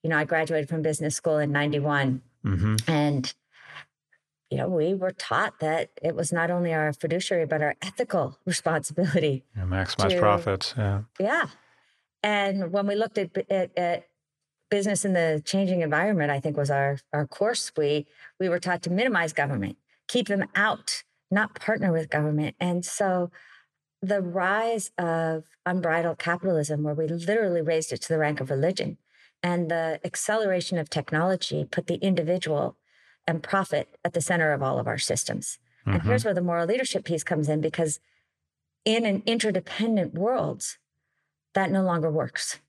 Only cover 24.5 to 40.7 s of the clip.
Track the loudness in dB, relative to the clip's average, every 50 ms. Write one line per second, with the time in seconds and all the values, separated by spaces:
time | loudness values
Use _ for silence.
24.5 | 2 0 0 0 -2 -2 -4 -6 _ -2 0 0 0 2 0 0 -2 -4 -6 _
25.5 | _ _ _ -2 0 0 2 2 2 2 2 0 -2 -2 -2 -2 -2 0 0 2
26.5 | 2 2 2 0 0 0 0 0 0 0 -2 -2 -2 -2 -2 0 0 2 2 2
27.5 | 0 0 2 2 0 0 0 -2 -6 -8 -2 -2 0 2 2 0 0 -2 -2 -2
28.5 | 0 0 2 0 0 0 -4 -4 -6 _ _ _ _ _ -20 _ _ _ -2 0
29.5 | 0 0 0 0 0 0 0 -2 -2 -4 -6 -8 -6 -4 -2 0 0 2 2 2
30.5 | 2 0 0 -2 -2 -2 -2 -2 -4 -4 -4 0 0 2 2 2 0 0 -2 -4
31.5 | -4 -4 -4 -2 -4 -4 -2 -2 -4 0 2 2 2 2 2 0 0 0 0 -2
32.5 | 0 0 -2 -2 -6 _ _ _ _ _ _ _ _ _ _ -4 -4 -4 -2 0
33.5 | 0 0 0 0 -2 -2 -2 _ -12 _ -6 -4 -2 -2 0 0 2 2 4 2
34.5 | 2 0 0 -2 0 -2 -2 -2 -4 -4 -2 -2 -2 -2 -2 -4 -6 -6 -6 -8
35.5 | -12 _ _ _ _ _ _ 0 0 2 4 4 2 4 2 2 0 2 0 0
36.5 | 0 0 2 2 0 0 0 -2 -4 -4 -2 -2 -4 -4 -2 -2 -2 0 0 0
37.5 | 0 0 0 -2 0 0 0 0 -2 -6 _ _ _ _ _ _ _ _ _ _
38.5 | _ _ _ _ _ _ _ 2 2 2 2 2 0 0 0 0 0 2 2 0
39.5 | 0 0 -4 -4 -4 -2 0 2 2 2 0 0 -2 0 0 0 2 0 0 -2
40.5 | -4 -6 -8 -10